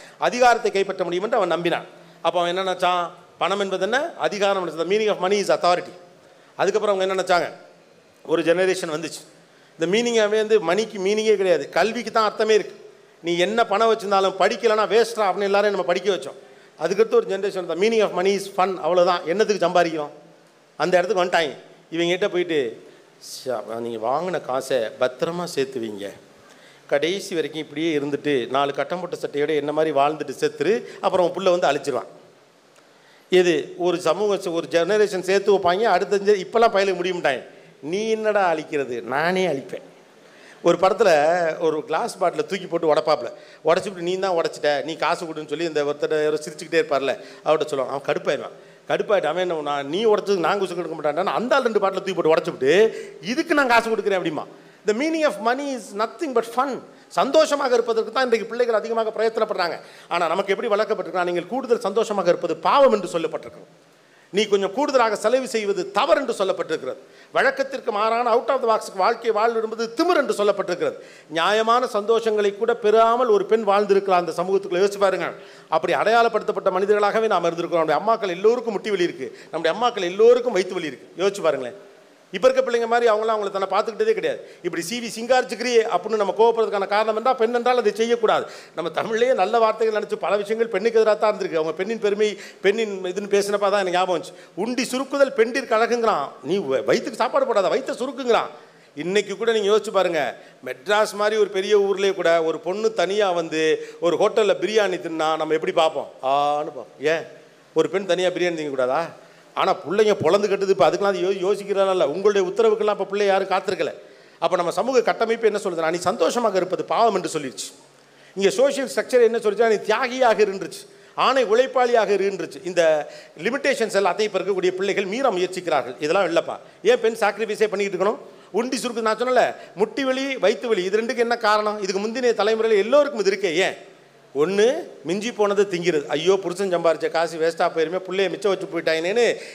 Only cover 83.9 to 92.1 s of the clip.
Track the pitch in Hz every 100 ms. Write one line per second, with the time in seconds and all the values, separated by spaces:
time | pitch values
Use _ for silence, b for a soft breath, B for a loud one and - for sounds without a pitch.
83.9 | 202 220 196 160 117 B B 170 170 170
84.9 | 240 226 214 233 254 247 208 247 233 214
85.9 | 175 202 220 190 - 226 226 208 196 190
86.9 | 202 220 220 247 254 226 240 240 247 208
87.9 | 202 233 233 220 160 113 B B - 165
88.9 | 165 208 226 247 240 190 233 220 214 220
89.9 | 214 202 214 165 202 202 226 233 196 226
90.9 | 220 214 208 214 202 185 160 160 160 190
91.9 | 226 202